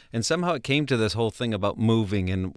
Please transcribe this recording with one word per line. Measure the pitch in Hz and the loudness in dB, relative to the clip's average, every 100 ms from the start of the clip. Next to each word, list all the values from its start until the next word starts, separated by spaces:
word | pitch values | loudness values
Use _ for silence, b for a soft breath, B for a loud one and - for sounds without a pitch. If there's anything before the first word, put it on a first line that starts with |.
| B | B
And | 117 110 | -4 -2
somehow | 165 175 | 0 0
it | 151 | -2
came | - 139 143 | 0 0 2
to | 127 | 2
this | 110 | 0
whole | 107 113 | 0 -2
thing | - 120 | -2 -4
about | 107 101 - | 0 -2 0
moving | 110 113 104 104 92 | 2 4 2 0 0
and, | 95 92 | -2 -4